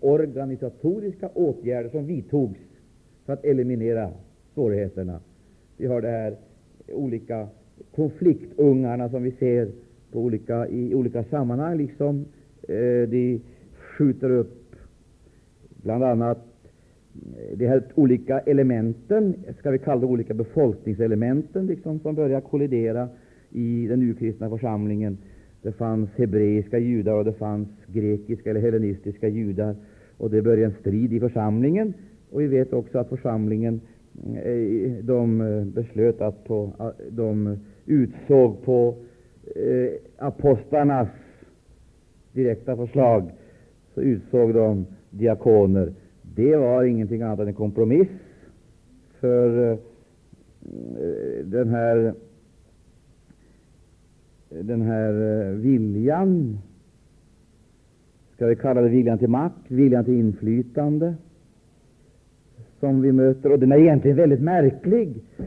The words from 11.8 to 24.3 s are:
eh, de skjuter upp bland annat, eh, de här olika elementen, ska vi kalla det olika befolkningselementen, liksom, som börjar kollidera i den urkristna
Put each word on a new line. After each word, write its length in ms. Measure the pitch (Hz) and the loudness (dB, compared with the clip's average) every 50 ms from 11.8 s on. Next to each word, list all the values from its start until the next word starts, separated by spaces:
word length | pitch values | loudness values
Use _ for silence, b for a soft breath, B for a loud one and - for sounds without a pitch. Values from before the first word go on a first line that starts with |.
| 143 123 - - 147 147 143 139 143 - b b b b b b - - | -4 -6 -4 -4 -4 -2 -2 -4 -6 -10 b b b b b b -12 -8
eh, 400 | 87 110 120 123 120 120 120 110 | -4 -2 0 0 0 0 0 0
de 320 | 123 123 123 123 123 120 - B B B B B | 0 0 0 0 -2 -4 -8 B B B B B
skjuter 580 | B - - - - - 147 135 127 - 135 127 | B -20 -20 -10 -2 0 0 0 0 0 -2 0
upp 440 | 127 120 113 - - - - _ - - - - _ _ _ _ _ _ _ b b b b b b b b - - - | 0 0 0 -2 -8 -20 -20 _ -20 -20 -20 -20 _ _ _ _ _ _ _ b b b b b b b b -20 -20 -12
bland 220 | - 107 110 123 131 | -8 -6 -2 -2 0
annat, 340 | 127 120 113 117 120 117 117 - - _ _ _ b b b b b b b b b - | 0 0 0 0 -2 -2 -4 -8 -16 _ _ _ b b b b b b b b b -20
eh, 440 | - - 62 - 55 55 50 - 101 | -20 -20 -20 -18 -18 -16 -12 -6 -2
de 80 | 123 | 0
här 160 | 120 135 131 117 - - | 2 2 2 0 0 2
olika 440 | 156 143 127 127 123 127 - 131 139 | 4 4 4 4 2 0 -2 -4 -2
elementen, 960 | - 147 143 139 135 127 120 113 110 113 113 - - - 208 220 214 190 175 - - - 139 - | 0 2 2 4 4 2 2 0 -2 -2 -4 -6 -4 -2 0 0 2 0 -2 -4 -8 -16 -12 -8
ska 120 | - 143 | -4 -2
vi 80 | 131 131 | -2 -2
kalla 220 | - 151 135 123 | -2 -2 -2 0
det 60 | 127 | 0
olika 280 | 127 123 120 113 - 113 | 0 0 -2 -2 -4 -4
befolkningselementen, 1300 | 110 113 - - 160 143 117 101 - - 110 104 104 117 113 110 107 117 123 131 151 151 - - 190 190 | -6 -6 -4 0 0 2 2 0 -2 -6 -6 -4 -2 -2 0 0 0 0 0 -2 -2 -4 -4 -6 -4 -4
liksom, 340 | 190 165 - - 160 156 151 | -4 -4 -6 -8 -8 -8 -6
som 140 | - 156 151 | -6 -6 -2
börjar 260 | 151 151 135 135 139 | -2 -2 0 -2 -2
kollidera 680 | 135 - - 135 143 143 127 113 113 113 110 120 123 123 - B B B B B B B | -4 -4 -4 -2 -2 -2 -2 -2 -2 -2 -2 -4 -6 -8 -10 B B B B B B B
i 360 | B 120 117 117 117 117 117 | B -6 -4 -2 -2 -2 -2
den 160 | 104 123 127 | -2 0 0
urkristna 480 | 127 117 113 - 113 113 | 0 0 -2 -4 -6 -6